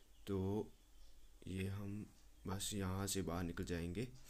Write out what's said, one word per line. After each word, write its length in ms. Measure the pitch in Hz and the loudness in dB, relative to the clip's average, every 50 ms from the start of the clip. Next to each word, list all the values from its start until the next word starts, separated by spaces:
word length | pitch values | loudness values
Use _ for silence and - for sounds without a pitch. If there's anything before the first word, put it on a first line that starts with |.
| - - - - - | -20 -20 -18 -8 -2
तो 440 | - 98 95 95 95 101 107 - - - - - - - - - - - - - - - - - | 2 2 4 4 4 4 4 2 0 -6 -16 -20 -18 -16 -14 -14 -14 -14 -14 -14 -16 -16 -10 -6
ये 200 | - 90 95 95 | -2 0 0 2
हम 380 | 92 98 101 104 101 101 104 110 - - - - - - - - | 2 0 0 -2 -2 -2 -4 -4 -6 -10 -16 -18 -18 -14 -6 -2
बस 240 | 92 92 98 - - 107 | -2 0 0 0 0 2
यहाँ 340 | 101 98 92 92 95 98 | 2 2 4 4 4 2
से 140 | 98 - 98 | 2 2 2
बाहर 220 | 90 82 82 87 92 | 2 2 2 2 2
निकल 220 | 82 85 90 92 | 2 0 0 0
जाएंगे। 420 | 87 90 85 85 87 87 95 127 131 - - - | 2 2 2 2 2 0 0 -2 -2 -4 -10 -12